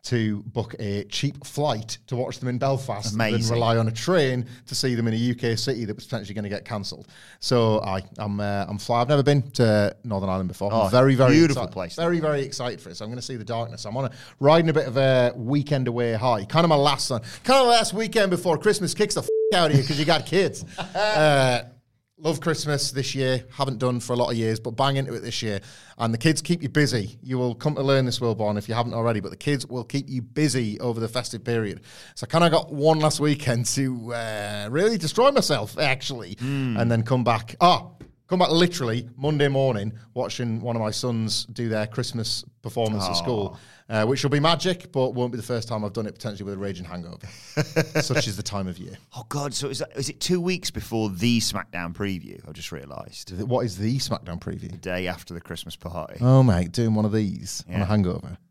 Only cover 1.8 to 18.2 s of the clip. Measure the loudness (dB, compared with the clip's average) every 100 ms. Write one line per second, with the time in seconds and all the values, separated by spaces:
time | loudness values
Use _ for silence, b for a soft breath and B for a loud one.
1.8 | -6 -14 _ -4 -4 -4 -4 -2 0 -2
2.8 | -4 -6 -4 0 0 2 0 2 2 2
3.8 | 2 -2 0 2 2 0 -6 B -10 -4
4.8 | -2 0 0 0 0 0 -2 -2 -2 -4
5.8 | -4 -8 -8 -10 -8 -8 -6 -8 -6 -8
6.8 | -8 -12 -18 B B B 0 2 4 2
7.8 | 0 -4 -6 -8 -6 -4 -2 -2 -2 -6
8.8 | 0 0 4 4 4 2 0 2 4 6
9.8 | 4 -2 -6 -4 -2 -2 -4 -4 -2 2
10.8 | 4 6 6 6 6 8 6 4 -4 -6
11.8 | -8 -2 0 0 0 -2 -4 -6 -6 -6
12.8 | -12 -12 -10 -10 -10 -10 -6 -6 -6 -8
13.8 | -8 -4 -4 B B B 6 8 6 2
14.8 | 2 2 6 6 4 2 -2 0 2 0
15.8 | 0 0 0 2 2 0 2 4 6 6
16.8 | 4 2 0 -4 B B 4 6 8 6
17.8 | 4 -2 0 2